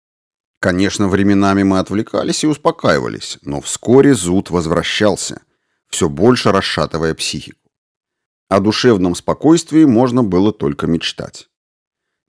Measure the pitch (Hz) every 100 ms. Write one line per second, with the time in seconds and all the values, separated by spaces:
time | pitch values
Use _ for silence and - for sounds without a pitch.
0 | _ _ _ _ _ - - 90 98 -
1 | 101 98 101 98 101 98 98 95 92 95
2 | - - - 170 156 147 170 160 127 76
3 | 60 53 - - - 71 - - - 127
4 | 139 123 87 92 - 85 80 80 80 -
5 | 104 90 - - _ _ _ _ - -
6 | 87 71 110 123 117 98 - - 76 80
7 | 80 - - 78 - - _ _ _ _
8 | _ _ _ _ - 98 101 104 123 104
9 | 90 87 - 80 143 170 - 151 156 113
10 | 127 120 113 90 104 104 73 71 78 82
11 | - - - - - _ _ _ _ _
12 | _ _